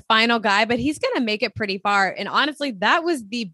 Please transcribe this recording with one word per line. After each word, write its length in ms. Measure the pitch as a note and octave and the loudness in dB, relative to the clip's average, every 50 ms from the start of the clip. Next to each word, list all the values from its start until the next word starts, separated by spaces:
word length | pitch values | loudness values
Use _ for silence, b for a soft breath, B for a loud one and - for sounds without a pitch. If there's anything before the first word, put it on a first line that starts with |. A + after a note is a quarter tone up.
| - - | -2 2
final 300 | A3 A3 A3+ A#3 A#3 A3+ | 2 4 4 4 2 2
guy, 260 | A3+ G#3 G3 G#3 A3+ | 2 2 2 2 2
but 120 | A3 A#3+ | 2 0
he's 220 | A#3 B3 D4+ D4+ - | -2 0 -2 -2 -2
gonna 220 | A#4+ C5 A#4+ D#4 | -4 -2 -2 -2
make 200 | A#3+ G#3+ G#3+ G3+ | -2 -2 -2 -2
it 140 | B3 G#3+ - | -4 -6 -4
pretty 220 | - G#3+ G3 F#3+ | -6 -4 -4 -4
far. 360 | F#3+ - G3+ G3+ G3 F#3+ F3+ - | -4 -2 0 2 2 2 0 -2
And 100 | - G3+ | -6 -6
honestly, 440 | E3 D3+ A3+ C4 D4+ C#4+ - C#4+ C#4 G#3 F3 | -2 0 0 0 0 -2 -6 -6 -6 -4 0
that 260 | G3+ A#3 D#4+ F4 D#4+ | 2 2 2 2 2
was 200 | F4 E4 B3+ G#3+ G3 | 0 -2 -2 -4 -8
the 200 | A#3+ A#3+ A3 E3+ | -6 -6 -6 -6